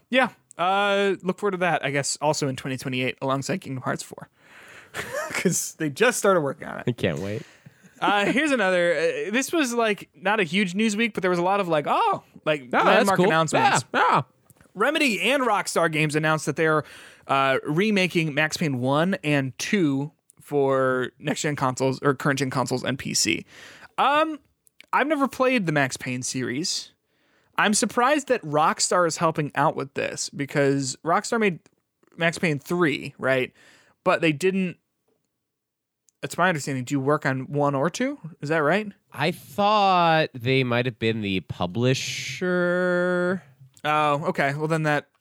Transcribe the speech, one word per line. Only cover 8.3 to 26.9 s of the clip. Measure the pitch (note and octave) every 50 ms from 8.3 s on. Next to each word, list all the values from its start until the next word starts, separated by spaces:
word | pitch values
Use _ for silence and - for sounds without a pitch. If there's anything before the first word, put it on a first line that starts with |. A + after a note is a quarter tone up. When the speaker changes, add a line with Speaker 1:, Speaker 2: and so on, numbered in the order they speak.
| - C4 D#4 D4+
Speaker 1:
another, | C#4 A#3+ G3 F#3 F#3 F3+ F3 F3 E3
uh, | C#3+ E3 E3+ C3+ D3 D3 F#3
this | G#3 C4 C4+ - -
was, | E4 C#4+ A#3+ A#3
like, | A#3+ A3+ A3 G#3 - - - _
not | D3 E3 F#3+ G#3+ A3
a | F#3+
huge | C#3+ E3 G3+ G#3+ F3+ F3
news | G3+ A3+ A3+ G3+ G3+
week, | A#3 A3+ -
but | G#3
there | F3+ F3+
was | F3+ F3
a | F3
lot | F#3 G3 G3+
of, | G3 E3+
like, | D#3+ D3+ C3+ D#3+
oh, | A#3+ E4 A4+ G#4+ F#4+ - - _ _ - -
like, | D#3 D#3 D3 B2+
Speaker 2:
Oh, | A#2+
that's | G3 C4+ F#4
Speaker 1:
landmark | - G3 G3 G#3 G3 F#3+ F#3
Speaker 2:
cool. | F3+ G3+
Speaker 1:
announcements. | D#3+ D#3+ D#3+ D#3 - - A4 G4+ F4+ C3 A#2+ - -
Speaker 2:
Yeah, | C4+ A#4 A#4+
yeah. | - E3 B2+ - _ _ _ _ _ _ _ _ _
Speaker 1:
Remedy | F3+ G#3+ C#4 D#4 D#4+ D4+ C4 G#3 E3
and | F3 A3 C4+ C#4+ B3+
Rockstar | A#3 G#3 F#3+ E3+ - - F#3+ E3 E3+
Games | D#3 D3+ D#3 D3+ C#3+
announced | D3+ D#3+ D#3 D#3 D3+ - D#3+
that | C#3
they're, | - D#3+ D#3+ D#3 D3+ D3 - - - - - - - _ -
uh, | C3+ C3+ C3+ C3+ C3+ - -
remaking | - D3+ E3 G#3 A3 G#3 F#3+ F#3 E3+ - F3 D#3+ D#3 C3
Max | D3 D#3 D#3 - -
Payne | F3+ D3+ C3+ B2
one | A#2+ C3 C#3 D3 E3 F#3 G3 - -
and | D3+ D3 C#3+ C3+ C3 - -
two | - - - G#3 E3+ C#3+ C#3 C3+ C#3+ D#3 - _ _ _ - -
for | - - D3 C#3+ C#3 C3+ C3+ C3 C3 C3 B2+ B2+ B2 - - _
next-gen | - D3+ - - - D#3 D3
consoles | - C#3+ B2+ B2+ - C3+ C3 B2+ -
or | - C#3+ C3
current-gen | - - D3+ C#3 C#3 C3+ C3
consoles | - C#3 B2+ C3 C3 B2+ -
and | - C3 C#3
P | - - -
C. | - - G#2+ - - - - - - - - - - - - _ -
Um, | G3+ C4 C#4+ D4+ D#4+ D#4+ D#4 C#4 - _ _ _ _ _ _ _ - _
I've | - G3 B3 D4
never | D#4+ C#4+ C#4 A#3
played | - - C4 B3+ C4 B3 F#3 E3
the |
Max | D#3 C#3+ C3+ B2 -
Payne | - - C3 B2+ B2+ B2+
series. | - - C3 B2 A2 A#2+ C#3+ F3+ - - - - -